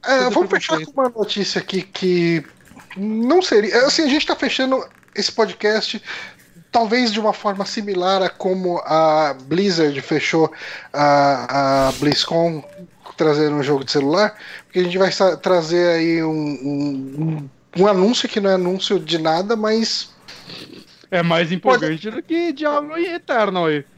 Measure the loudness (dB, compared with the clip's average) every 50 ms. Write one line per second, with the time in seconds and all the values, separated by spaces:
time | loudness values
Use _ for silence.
0 | 0 2 2 2 2 2 2 2 2 2 0 -2 0 0 -2 -2 -4 -6 -2 -2
1 | -2 -2 0 -2 -4 -4 -2 -4 -4 -2 -2 -4 -6 -4 -6 -6 -6 -6 _ -4
2 | 0 0 2 2 2 2 0 -2 -4 -8 -20 _ -20 -20 -20 -20 -20 -18 -12 -8
3 | -6 -4 -2 -2 2 4 4 4 4 4 4 4 4 4 2 4 4 4 2 2
4 | 2 2 2 0 0 0 -2 -2 -2 -4 -2 -2 0 0 0 -2 -2 -8 _ -20
5 | _ _ _ -6 -4 -4 0 0 0 0 0 -2 0 0 0 0 -2 -4 -8 -10
6 | -10 -12 -14 -14 -14 -18 -20 _ -20 _ _ -20 -20 _ 0 0 2 2 2 2
7 | 2 0 0 0 0 0 -2 0 -2 -4 -4 -2 -6 -6 -6 -8 -6 -4 -4 -2
8 | 0 2 2 2 0 -2 -2 -4 -2 -2 -2 0 0 -2 -2 -2 -2 0 2 4
9 | 4 4 4 4 2 0 -2 -6 -6 -4 -2 0 2 0 2 2 2 2 0 -2
10 | -4 -2 -2 -2 0 0 2 2 2 2 0 -8 -14 -14 -14 -16 -16 -10 -2 0
11 | 2 4 4 4 4 4 2 0 -4 -4 -2 0 2 2 2 2 2 2 0 0
12 | 0 0 2 0 -2 0 0 0 0 0 -2 -6 -12 -14 -20 -20 -20 -20 _ _
13 | _ -20 -6 0 2 2 2 2 2 0 0 0 0 0 0 -2 -2 -2 -2 0
14 | 0 2 2 2 2 0 0 -8 -20 -20 -20 -20 -20 _ -2 -2 0 0 2 2
15 | 2 2 2 2 2 2 2 0 0 2 2 2 2 2 2 2 4 4 2 2
16 | 2 2 2 0 0 -2 -2 -2 -2 -4 -6 -6 -6 -4 -4 -2 -2 -4 -4 -6
17 | -8 -10 -6 -4 -4 -4 -4 -6 -8 -12 _ _ _ _ 0 2 4 4 4 4
18 | 4 2 2 0 -2 -2 -4 0 2 2 2 2 2 0 -2 -2 -2 -2 -2 -2
19 | 0 -2 -4 -2 0 0 0 0 0 -2 -2 -2 0 0 0 0 0 -2 -4 -6
20 | -8 -10 -18 _ _ -20 -20 -20 -20 -20 -18 -18 -18 -18 -20 -20 -20 _ -20 _
21 | -12 _ -2 0 0 2 2 2 2 0 -2 -2 2 2 2 2 2 -2 -4 -4
22 | -8 -10 -10 -10 -6 _ -2 -2 -2 -2 -4 -2 -2 -2 0 -2 -4 -4 -6 -4
23 | -4 -4 -6 -8 _ -2 0 0 0 0 0 0 0 0 0 -2 -4 _ _